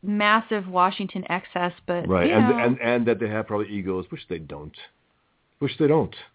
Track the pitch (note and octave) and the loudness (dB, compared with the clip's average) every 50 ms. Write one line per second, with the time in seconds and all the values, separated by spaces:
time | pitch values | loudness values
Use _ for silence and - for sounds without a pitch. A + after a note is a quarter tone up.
0 | - F#3 G#3 G#3 G#3 G#3 G#3+ A3+ A3 - A3+ G#3 F#3+ F#3 F#3 F3+ F3+ F#3 G3+ - | -4 -2 -2 2 4 4 4 4 2 0 -4 -4 -4 -2 2 2 2 2 2 -2
1 | G#3 F#3+ - G3 F#3 - E3 F3 - - - F3+ F3 F3 F3 - _ - F3 F3 | -8 -6 -6 -8 -6 -4 -6 -6 -6 -6 -4 -2 -2 -2 -4 -6 _ -6 -4 -4
2 | E3+ F3+ - F#2 F2 D4+ F4 A2 A2 A2 - - A#2+ A#2+ B2 B2 A#2+ A#2 A#2+ A#2+ | 0 2 2 2 4 4 4 4 4 4 4 2 2 0 0 0 0 0 0 2
3 | A#2 A2+ A#2 G2 A#2 G#2+ G#2+ A2 G#2+ - A2 G#2 G#2 F#2+ G#2 G2+ F#2+ F#2 F#2 F#2 | 2 2 0 0 0 -4 -2 -4 -4 -2 -2 -4 -4 -4 -4 -6 -4 -2 -4 -4
4 | F2+ - - - - _ F#2 E2 D#2+ C#2+ D2 D2 D2 D#2+ - - - - _ _ | -4 -6 -12 -14 -10 _ -8 -8 -8 -12 -14 -14 -14 -16 -16 -18 -20 -20 _ _
5 | _ _ _ _ _ _ _ _ _ _ _ _ C#3+ C3+ - - D#3 C#3+ D3 D#3+ | _ _ _ _ _ _ _ _ _ _ _ _ -4 -4 0 2 2 4 4 4
6 | A2+ F#2 - - - - _ | 2 0 -4 -12 -20 -20 _